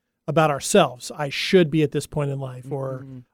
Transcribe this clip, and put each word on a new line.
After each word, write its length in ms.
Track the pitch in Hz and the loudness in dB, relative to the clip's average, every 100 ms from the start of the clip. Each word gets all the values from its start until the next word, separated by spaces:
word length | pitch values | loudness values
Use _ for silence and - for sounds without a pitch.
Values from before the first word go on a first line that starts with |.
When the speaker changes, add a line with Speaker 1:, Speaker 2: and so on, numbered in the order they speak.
| _ _ - | _ _ -2
Speaker 1:
about 240 | 156 156 | 2 2
ourselves. 600 | 135 - 208 147 123 - 165 | 2 2 4 4 0 -14 -8
"I 120 | 147 | -8
should 420 | - - 190 165 | -6 2 4 4
be 120 | 156 | 2
at 80 | 147 | 0
this 140 | 147 - | -2 -6
point 220 | 151 143 | -6 -4
in 80 | 139 | -6
life," 300 | 135 127 131 | -10 -12 -10
or 320 | 143 135 131 | -8 -8 -10
Speaker 2:
Mm-hmm. 140 | 135 131 - | -12 -18 -20